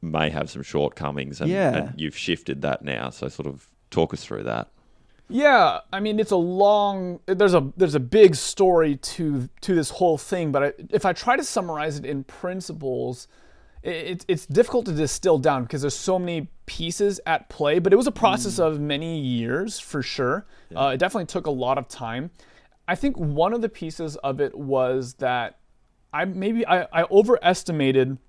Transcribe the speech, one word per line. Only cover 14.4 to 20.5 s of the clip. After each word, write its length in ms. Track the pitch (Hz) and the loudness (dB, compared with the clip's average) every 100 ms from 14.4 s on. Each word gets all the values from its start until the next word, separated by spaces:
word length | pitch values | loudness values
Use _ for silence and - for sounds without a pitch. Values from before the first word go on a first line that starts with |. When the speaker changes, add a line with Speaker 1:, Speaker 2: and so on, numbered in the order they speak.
| - | 0
Speaker 3:
difficult 380 | 151 240 254 | 2 4 2
to 80 | 226 | -2
distill 460 | 151 151 - 185 160 | -2 -2 0 2 4
down 240 | 139 139 | 4 2
because 180 | 120 147 | -2 -4
there's 160 | 143 - | -4 -4
so 220 | - 185 | -2 0
many 300 | 180 170 147 - - | 0 -6 -8 -14 -14
pieces 540 | - 165 165 202 196 | -8 -6 0 0 0
at 240 | - 160 - | -2 -2 -4
play, 300 | - 147 160 | -2 2 4
but 120 | 180 | 6
it 20 | 196 | 6
was 100 | 254 | 6
a 60 | |
process 440 | - 220 196 220 180 | 2 2 2 -2 0
Speaker 2:
Mm. 100 | 160 | 0
Speaker 3:
of 140 | 156 | 2
many 380 | 147 143 165 160 | -2 -4 -4 -4
years 640 | 135 123 117 135 208 - | -2 -2 0 -2 -4 -8
for 220 | - 151 | -8 -6
sure. 420 | 127 - 127 160 - | -6 -2 0 -2 -6